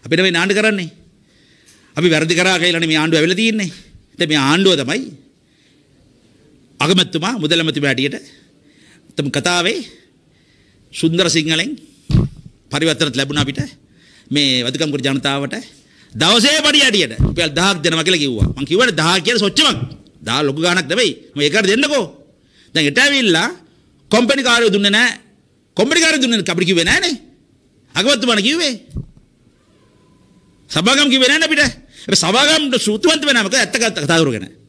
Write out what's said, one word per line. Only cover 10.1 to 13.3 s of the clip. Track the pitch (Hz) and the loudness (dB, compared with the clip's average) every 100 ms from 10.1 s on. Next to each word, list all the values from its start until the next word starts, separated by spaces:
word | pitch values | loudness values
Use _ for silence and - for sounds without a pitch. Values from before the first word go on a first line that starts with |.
| _ _ _ _ _ _ _ _ | _ _ _ _ _ _ _ _
සුන්දර | - 160 170 175 | -4 -2 0 0
සිංහලෙන් | 165 156 160 208 302 - _ _ - - - - _ _ | 0 0 -2 -4 -8 -16 _ _ 0 0 -4 -20 _ _
පරිවර්තනත් | 143 160 151 151 123 | -2 0 0 -2 -2
ලැබුණා | 139 | -4